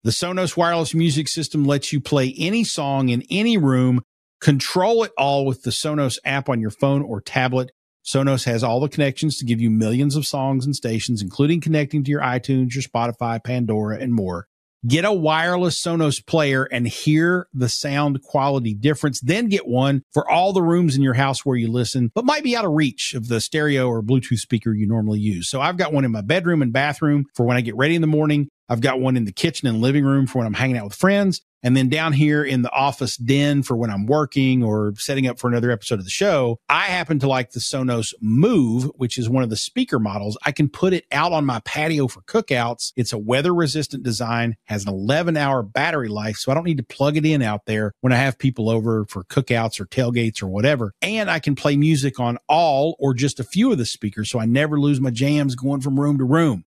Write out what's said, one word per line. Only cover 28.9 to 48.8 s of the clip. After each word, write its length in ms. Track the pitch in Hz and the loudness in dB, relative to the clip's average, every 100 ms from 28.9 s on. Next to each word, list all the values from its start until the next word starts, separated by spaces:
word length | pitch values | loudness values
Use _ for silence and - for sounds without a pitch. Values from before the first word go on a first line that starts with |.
| 131 | 0
one 180 | 131 127 | 0 0
in 80 | |
the 60 | 107 | -2
kitchen 360 | - 165 - 135 | -2 -2 -2 -2
and 140 | 110 | 0
living 240 | 123 143 | 2 2
room 220 | 139 139 131 | 2 2 2
for 120 | 127 | 0
when 80 | 110 | -2
I'm 60 | |
hanging 240 | 104 131 123 | -2 -2 -2
out 80 | |
with 100 | 101 | -6
friends. 460 | - 185 202 196 - _ _ | 0 2 2 2 -2 _ _
And 140 | 123 | 2
then 140 | 131 131 | 4 4
down 240 | 151 160 | 2 2
here 300 | 143 151 151 | 4 4 2
in 180 | 143 131 | 2 0
the 100 | 120 | 0
office 460 | 135 139 135 123 - | 0 0 -2 -6 -4
den 460 | 117 139 143 143 | 0 2 4 0
for 120 | 135 | 0
when 140 | 117 117 | -2 -2
I'm 160 | 101 | -2
working 580 | 107 151 147 139 131 127 | 2 2 2 0 2 2
or 300 | 113 107 104 101 | 2 0 -2 -4
setting 280 | - 139 | -4 -2
up 140 | 127 120 | -2 -2
for 80 | 123 | -2
another 240 | 120 123 | 0 0
episode 260 | 113 - 107 | -2 -2 -6
of 80 | |
the 60 | 92 | -4
show, 480 | - 202 156 123 117 - | -2 2 2 0 -4 -2
I 140 | 151 | -2
happen 320 | 196 180 160 156 | 0 -4 -2 -2
to 80 | 139 | 0
like 240 | 131 123 | -2 -4
the 80 | 120 | -8
Sonos 540 | - 139 127 117 107 - | -6 -4 -2 -2 -4 -6
Move, 680 | 110 117 208 214 120 117 131 | 0 4 4 4 2 0 -4
which 220 | - 123 - | -4 -6 -4
is 100 | 113 | 0
one 140 | 131 | 0
of 60 | 120 | 0
the 60 | |
speaker 420 | 107 - - 254 127 | -4 -4 -4 -2 -2
models. 400 | 151 101 104 104 | -2 -4 -6 -4
I 60 | 151 | -4
can 180 | 143 143 | 0 -2
put 240 | - 185 | 0 -2
it 120 | 175 _ | -2 _
out 200 | 139 170 | -4 -2
on 120 | 160 | -2
my 160 | 139 117 | -2 -4
patio 460 | - 151 156 151 131 | -6 -4 -2 0 -2
for 140 | - | -6
cookouts. 680 | - 233 220 123 117 120 - | -4 -4 -2 -2 -2 -6 -8
It's 180 | - 117 | -6 -4
a 40 | 110 | -4
weather-resistant 840 | 107 127 165 175 156 151 143 135 | -2 0 0 0 0 -2 -6 -6
design, 540 | 123 107 117 117 117 110 | -6 -4 -2 -2 -2 -6
has 180 | - 104 | -8 -6
an 60 | 98 | -4
eleven-hour 720 | 95 104 147 170 151 143 131 | -4 -2 0 0 0 0 0
battery 460 | 104 123 160 156 113 | -2 -2 -2 -2 -4
life, 280 | 104 107 107 | -6 -6 -4
so 140 | - | -2
I 40 | |
don't 100 | 143 | -2
need 120 | 175 147 | 0 -4
to 60 | |
plug 340 | 117 - 139 151 | -6 -2 0 2
it 80 | |
in 160 | 151 151 | 2 2
out 240 | 113 104 | 0 -4
there 280 | - 107 107 - | -4 -2 -2 -2
when 120 | 127 | 0
I 40 | 123 | 2
have 200 | 135 - | 2 0
people 320 | 135 120 110 | -2 0 0
over 360 | 113 | 0